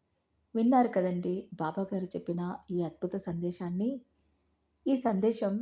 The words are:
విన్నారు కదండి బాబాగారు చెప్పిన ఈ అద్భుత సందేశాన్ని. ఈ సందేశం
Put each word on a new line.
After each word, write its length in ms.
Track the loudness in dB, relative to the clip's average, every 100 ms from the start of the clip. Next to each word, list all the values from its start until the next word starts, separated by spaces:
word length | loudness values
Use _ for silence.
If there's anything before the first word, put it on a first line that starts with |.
| _ _ _ _ _
విన్నారు 340 | 2 6 6 6
కదండి 600 | 2 0 0 -2 -4 -6
బాబాగారు 500 | -6 -4 -2 -2 -2
చెప్పిన 380 | -4 -6 -4 -4 -4 -6 -4
ఈ 120 | -2
అద్భుత 340 | -2 -4 -6 -4
సందేశాన్ని. 720 | -4 -4 -4 -4 -4 -2 -2 -4 -10 _ _ _ _ _ _ _ 0
ఈ 80 | 2
సందేశం 560 | 2 2 2 2 0 -2